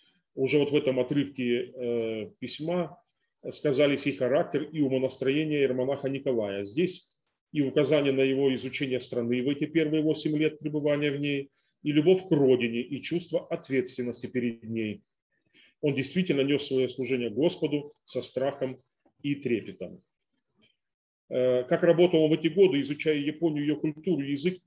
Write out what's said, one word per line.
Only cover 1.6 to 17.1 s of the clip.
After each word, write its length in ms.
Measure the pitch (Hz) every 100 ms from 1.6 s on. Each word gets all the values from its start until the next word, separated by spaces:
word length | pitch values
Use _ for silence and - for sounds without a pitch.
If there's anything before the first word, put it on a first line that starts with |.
| -
э, 560 | - 120 117 113 110 98 -
письма 580 | 123 - 156 180 160 - _ _ _ _ -
сказались 560 | - 151 131 143 135 143
и 40 |
характер, 520 | 123 123 143 - 143
и 180 | 151 160
умонастроение 800 | 135 131 131 - 131 143 156 147
иеромонаха 500 | 135 127 127 139 135
Николая. 540 | 139 139 120 104 98
Здесь 500 | 101 117 180 - - _ _ _ _
и 80 | 156
указание 500 | 135 147 135 151 139
на 100 | 135
его 320 | 135 135 139
изучение 460 | 127 131 - 139 127
страны 420 | - 123 117 123
в 40 | 127
эти 180 | 143 151
первые 380 | 160 151 156
восемь 320 | 151 151 156 151
лет 220 | 156 -
пребывания 520 | 151 151 147 147 147
в 100 | 139
ней, 300 | 143 139 139 _ _ _
и 80 | 147
любовь 340 | 147 151 185 -
к 40 |
родине, 500 | 151 135 123 117 117
и 200 | 127 131
чувство 460 | - 165 - 165 -
ответственности 800 | 165 - 135 123 - 123 117 -
перед 360 | 127 120 117
ней. 380 | 110 113 107 101 _ _ _ _ _ _ _ _
Он 140 | 151
действительно 480 | 131 127 185 180 143
нес 260 | 135 143 -
свое 220 | 131 127
служение 400 | 131 123